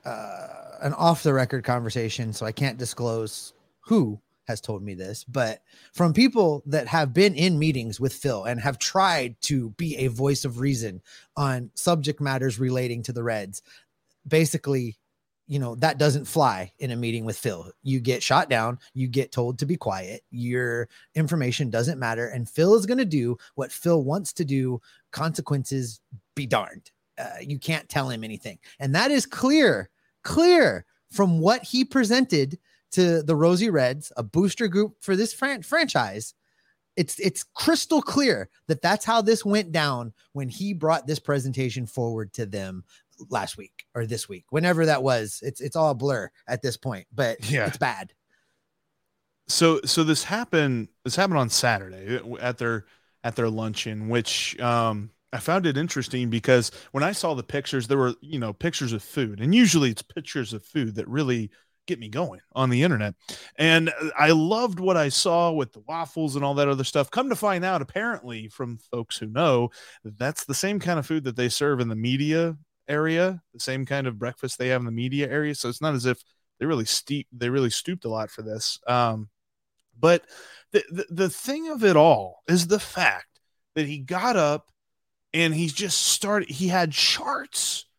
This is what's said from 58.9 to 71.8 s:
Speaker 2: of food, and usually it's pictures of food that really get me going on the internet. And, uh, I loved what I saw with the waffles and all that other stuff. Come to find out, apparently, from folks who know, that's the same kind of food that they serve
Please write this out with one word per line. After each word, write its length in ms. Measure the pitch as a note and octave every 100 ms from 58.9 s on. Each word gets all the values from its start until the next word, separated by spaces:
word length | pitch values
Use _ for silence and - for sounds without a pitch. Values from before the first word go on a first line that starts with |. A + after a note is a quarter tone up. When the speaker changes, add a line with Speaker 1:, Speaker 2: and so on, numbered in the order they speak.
Speaker 2:
of 100 | A2
food, 380 | - - A2+ G2+
and 140 | B2+
usually 360 | A3 A3+ E3 C3+
it's 120 | G#2+
pictures 500 | - - - D3+ G#2+
of 120 | A2
food 320 | - D#3 A2+ G#2
that 120 | -
really 420 | C3+ C3+ B2 G#2 _ _ _ -
get 120 | C#3+
me 100 | G#2+
going 320 | B2 E3+ F2+ _
on 160 | B2 C3
the 120 | B2
internet. 320 | F3 A#2+ G#2 - - - - -
And, 340 | D#3+ E3 D#3+
uh, 200 | C3+ D#3 C#3+
I 140 | D3+
loved 480 | E3 D#3+ A3 B3 F3+
what 160 | F#3 E3+
I 140 | D3
saw 420 | - F#3+ E3+ E3+
with 200 | D#3 B2
the 80 | G#2+
waffles 540 | G#2+ E3 D#3+ E3 D#3
and 100 | C#3
all 100 | C#3
that 140 | C#3+ C#3+
other 160 | C#3
stuff. 260 | C3 D3 C#3
Come 180 | A#3 C4+
to 80 | A#3
find 280 | G#3 F#3
out, 180 | F#3 F3+
apparently, 680 | C3+ F#3+ A3+ A3 B2 A2+ A2
from 300 | - B2 A2+ _
folks 260 | B2 A2+ -
who 100 | G#2+
know, 440 | A#2 E3 B2 A#2+ - - -
that's 400 | A2 G#2 B2+ D#3
the 100 | -
same 260 | C3+ F#3+ G#3
kind 180 | F3 E3
of 80 | C3+
food 180 | D#3+
that 120 | C3+ A#2+
they 120 | A#2+
serve 300 | - D3 C3